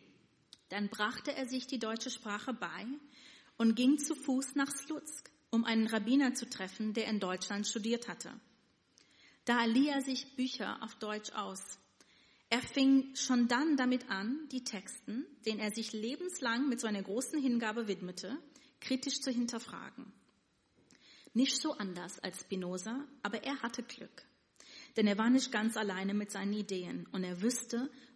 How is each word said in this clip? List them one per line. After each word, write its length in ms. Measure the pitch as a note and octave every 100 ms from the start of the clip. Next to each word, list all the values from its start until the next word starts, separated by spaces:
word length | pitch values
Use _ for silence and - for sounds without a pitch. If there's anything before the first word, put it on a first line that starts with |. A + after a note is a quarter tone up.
| - - _ _ _ - -
Dann 220 | G3 G3+
brachte 440 | - G#3+ - D4
er 140 | C4+ B3
sich 180 | B3+ -
die 140 | B3+
deutsche 300 | A3 A#3 A#3
Sprache 440 | - A3 G#3 -
bei 320 | A#3+ F3 E3+ A3 D4 - - - - - -
und 200 | A3+ A3
ging 220 | B3+ D4
zu 160 | -
Fuß 420 | D#4 - C4 C4+ C#4+
nach 140 | C#4
Slutsk, 600 | - - D4+ - - - _ _
um 140 | A3+
einen 240 | A3+ A3+ A3
Rabbiner 460 | A3 G#3 C#4 C4
zu 160 | - G#3+
treffen, 440 | - F#3 - G#3+
der 140 | A3 G#3+
in 140 | G#3+
Deutschland 440 | F#3 F#3 - G3+ G#3
studiert 440 | A3+ A3 A#3 G#3+
hatte. 240 | E3+ - - - _ _ _ _ _ _ _ - _ -
Da 180 | A#3+
lieh 240 | A3+ A#3 D4
er 140 | C#4
sich 340 | C4+ B3+ - -
Bücher 480 | B3+ - G#3 -
auf 120 | A3+ -
Deutsch 360 | G#3+ G#3+ -
aus. 300 | - G3 F#3+ - - _ _ _ _ _ _ -
Er 120 | A#3+
fing 540 | - C#4 C4+ C4+ C4 -
schon 320 | - B3 A#3+
dann 300 | B3 D#4+ C#4
damit 340 | B3+ B3+ -
an, 360 | G3 G#3+ D4+ D4
die 120 | B3+
Texten, 600 | - G3 - - - A3+ E4+ -
denen 160 | A3 G#3+
er 120 | G#3+
sich 200 | G#3+ A3
lebenslang 800 | G#3+ A3 D4 F4+ - B3 A#3 C#4
mit 100 | A#3
so 60 | A3
einer 160 | G3+
großen 400 | F#3+ A3 C4+ D#4
Hingabe 460 | C4 A#3 A3 A3 G#3+
widmete, 500 | F3+ F3+ F3+ F#3+ D4 - - - -
kritisch 420 | - C4 C#4 -
zu 100 | C4+
hinterfragen. 840 | A#3+ A#3+ A3+ - F3+ - - - - _ _ _ _ _ _ _ - - - -
Nicht 260 | A3+ C4+ -
so 140 | D#4
anders 460 | - G3 F3 F3+ -
als 220 | F#3 -
Spinoza, 640 | - F#3 F3+ F3+ A3 B3+ D4 -
aber 200 | G3+ A3
er 160 | B3+ C#4
hatte 180 | A#3+ A#3+
Glück. 460 | A#3 - - - - _ _ _ - - - -
Denn 100 | G#3+
er 100 | G3+
war 140 | A3+
nicht 200 | B3+ -
ganz 260 | G#3+ A3 A3+
alleine 360 | G#3 F#3 G3
mit 180 | G3+ G3+
seinen 220 | G3 G3+
Ideen 540 | G#3 G3 F#3+ F3 F3 E3
und 120 | F#3+
er 180 | F3+ F3+
wüsste, 480 | A3+ B3 - A#3+ C4+ - -